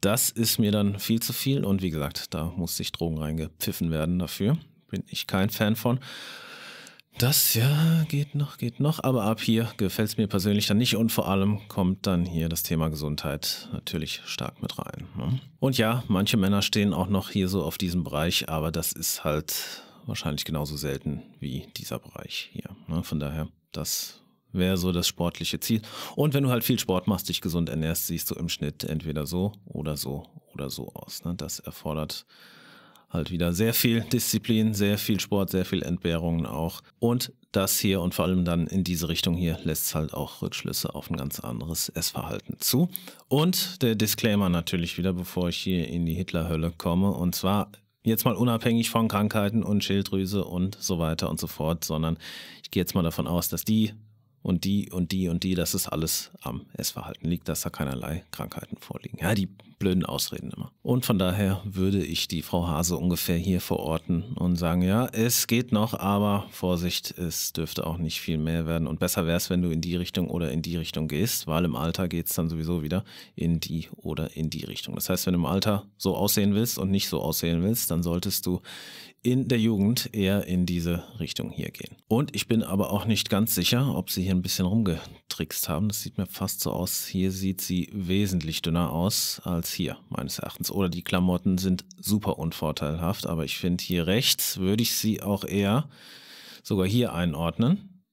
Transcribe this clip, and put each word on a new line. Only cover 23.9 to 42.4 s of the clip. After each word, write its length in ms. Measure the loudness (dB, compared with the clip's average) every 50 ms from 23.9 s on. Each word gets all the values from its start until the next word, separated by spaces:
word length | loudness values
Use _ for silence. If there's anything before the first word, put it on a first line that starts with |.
| -4 -4 -6 -8 -12 -18 _ _ _ _ _ _ -2
wäre 240 | 0 2 2 2
so 160 | 2 2 2 2
das 160 | 2 2 0
sportliche 500 | 0 0 -2 -2 -2 -2 -6 -4 -4 -4
Ziel. 220 | 0 2 0 0 0 -4 -12 -12 -12 -10 -2
Und 180 | 2 2 4 4
wenn 80 | 4 4
du 60 | 4
halt 140 | 2 2 4
viel 140 | 2 2 2
Sport 280 | 4 2 2 2 4
machst, 240 | 2 0 2 0 -2
dich 100 | -4 -2
gesund 300 | -2 0 0 2 0 0
ernährst, 380 | 0 0 0 0 0 0 -2 -2
siehst 220 | -2 -4 -2 -4
du 40 | -4
im 160 | -4 -2 -4
Schnitt 340 | -2 -2 -2 -4 -4 -4 -6
entweder 420 | -4 -4 -2 -2 -2 -2 -2 -2
so 260 | -2 0 0 0 0 -2 -4 -16
oder 320 | -12 -8 -6 -4 -4 -4
so 280 | -4 -4 -6 -6 -8 -10 -12 _ -20 _ _ _
oder 160 | -10 -8 -8
so 240 | -8 -8 -10 -10 -12
aus, 320 | -14 -14 -12 -12 -10 -6
ne? 100 | -6 -6
Das 260 | -6 -6 -8 -8 -10
erfordert 680 | -10 -12 -14 -10 -6 -4 -2 -2 -4 -4 -6 -12 -12 _ -20 -20 -20 -20 -20 -20 -20 -20 -20 -20 -20 -20 -20 -20 _ _
halt 220 | -4 -4 -2 -2
wieder 220 | -2 0 0 0 2
sehr 200 | 2 2 2 2
viel 280 | 2 2 4 4 2
Disziplin, 760 | 2 2 0 0 2 2 0 -2 2 2 4 4 4 4 4
sehr 240 | 2 2 2 2 2
viel 220 | 2 0 0 0
Sport, 280 | 0 0 0 0 0 2
sehr 140 | 0 -2 0
viel 200 | 0 0 -2 0
Entbehrungen 600 | -2 -4 -2 0 0 0 0 0 0 0 0 0
auch. 380 | -2 -2 -4 -4 -4 -4 -8 -16 -20 _ _
Und 340 | 0 2 2 2 -2 -4 -8 _ _ _ _
das 260 | 0 2 2 2 2
hier 220 | 4 2 2 4
und 140 | 2 0 2
vor 80 | 2 2
allem 200 | 2 4 4 4
dann 220 | 2 2 2 0
in 160 | 0 0 0 0
diese 260 | 2 0 0 0 -2
Richtung 280 | -2 0 0 0 0
hier 220 | 2 0 0 -2 0 -2
lässt's 320 | -2 -2 0 -2 -2 -2
halt 180 | -2 -2 -2 -4
auch 300 | -6 -8 -8 -8 -8 -8
Rückschlüsse 500 | -6 -6 -6 -6 -4 -4 -4 -4 -4 -6
auf 160 | -6 -6 -6
ein 80 | -6
ganz 220 | -4 -4 -6 -8 -8
anderes 500 | -8 -8 -8 -6 -6 -6 -4 -4 -4 -4
Essverhalten 680 | -4 -4 -4 -4 -4 -4 -6 -6 -6 -8